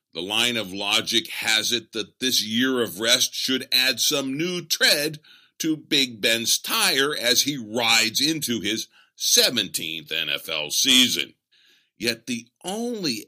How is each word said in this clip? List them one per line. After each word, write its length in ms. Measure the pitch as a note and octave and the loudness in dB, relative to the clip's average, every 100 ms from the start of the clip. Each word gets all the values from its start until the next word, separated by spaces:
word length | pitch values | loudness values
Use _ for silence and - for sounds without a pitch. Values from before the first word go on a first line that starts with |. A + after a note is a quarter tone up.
| _ | _
The 80 | E2 | -8
line 360 | F#2 G#2+ A#2+ A#2 | -4 0 0 0
of 160 | G2 | -4
logic 560 | G2 G2+ A2 - A2+ - | -6 0 0 2 -2 -2
has 440 | - A2+ A2 G2+ | -6 0 2 2
it 200 | A#2 - | -2 -2
that 280 | A2+ G2+ - | -8 -8 -4
this 240 | B2+ B2 | -2 0
year 380 | G#2+ A2+ C3 B2+ | 0 0 2 2
of 180 | G#2+ E2+ | -2 -2
rest 340 | A2+ B2+ - | 2 2 2
should 320 | - - C3 - | -2 -2 -2 0
add 260 | B2+ C3 A#2+ | 0 2 2
some 380 | - C#3+ C3+ C#3 | 0 0 -2 -4
new 260 | F3 F3+ | -4 -4
tread 560 | E3 - B3 D#3+ D3+ D3+ - - _ - | -4 0 2 2 0 -6 -16 -20 _ -6
to 180 | D#3+ D#3 | -4 -4
Big 440 | - D3 C3 A2 | 0 0 0 0
Ben's 380 | A#2 A2+ A2+ - | 0 2 2 0
tire 580 | - A3+ G3 C#3 C#3 D3+ | 0 0 2 2 0 0
as 260 | A#2+ B2 | 2 2
he 140 | C#3+ C#3+ | 2 -2
rides 640 | G#2 A#2+ A2+ A2+ A2+ A2 | -4 0 4 4 4 2
into 400 | D3 D#3+ - A2+ | 0 0 -2 -2
his 260 | G2 A2 - _ _ - | -2 -4 -6 _ _ -6
seventeenth 960 | - A#3+ G#3 A#2+ F2+ - E2 D#2+ D2+ | 0 2 2 2 -2 -4 -6 -10 -6
N 160 | D#2+ D2+ | -4 -2
F 200 | C#2+ - | -4 -4
L 220 | D#2+ D2+ | -6 -2
season. 640 | - C3+ B2+ B2 E2 C2+ _ _ _ _ _ _ - | 0 4 6 4 2 -4 _ _ _ _ _ _ -6
Yet 280 | A2+ A#2 - | -4 -4 -6
the 200 | A#2 A#2+ _ | -8 -10 _
only 600 | F3+ G#3 A#3+ A3 D#3+ G#2+ | -8 -6 -4 -4 -4 -6